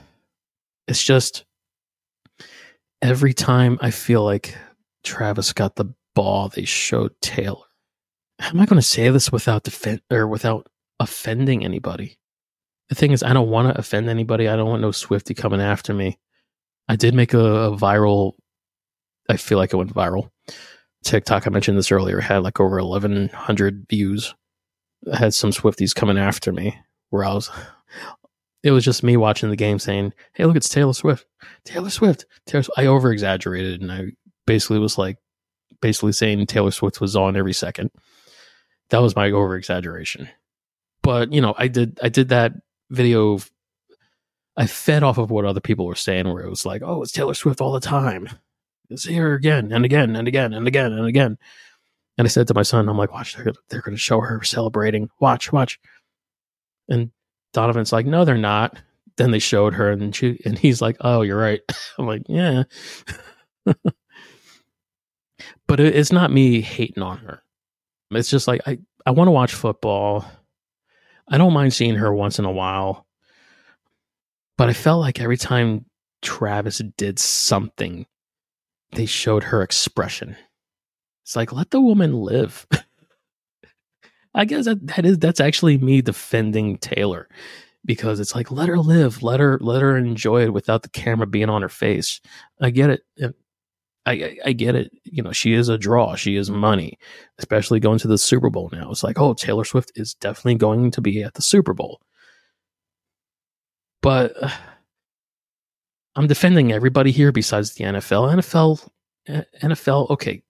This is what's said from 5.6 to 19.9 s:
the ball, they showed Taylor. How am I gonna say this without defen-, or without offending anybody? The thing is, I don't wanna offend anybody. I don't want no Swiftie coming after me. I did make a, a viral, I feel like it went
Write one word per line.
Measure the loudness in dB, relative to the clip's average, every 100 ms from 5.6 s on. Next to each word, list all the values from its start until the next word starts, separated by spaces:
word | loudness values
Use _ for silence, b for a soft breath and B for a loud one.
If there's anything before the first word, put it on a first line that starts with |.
| -2
the | -2 -8 -8 _
ball, | 0 2 0 -2
they | -6
showed | -6 -4 -2 -2 -2 -4
Taylor. | -8 -6 -6 -8 _ _ _ _ _ _ _ -14
How | -4
am | 2
I | 6
gonna | 6
say | 4 2 4
this | 4 2
without | -2 0 -2
defen-, | -2 -10 -8 -8 -4
or | -2 -2
without | -2 -2 -4 -6 _ _ -8
offending | -8 -6 -6 -2 0 0
anybody? | -2 -6 -6 -10 -12 _ _ _ _ _ _ _ -8
The |
thing | 0 2
is, | 2
I | 4
don't | 2 4
wanna | 2 2
offend | 0 -4 -4 -2
anybody. | -2 -2 0 0
I |
don't | 0 -2
want | -2
no | -2
Swiftie | -4 -4 -4 -4 -6
coming | -2 -2
after | 0 -2 -4
me. | -4 -4 -6 _ _ _ _ _ _ -4
I |
did | 2 4
make | 4 4
a, | 4
a | 4 4 0 0
viral, | 2 4 4 4 0 -4 _ _ _ _ _ _ _ _ -2
I | -2
feel | 2 2
like | 2
it | 0
went | -2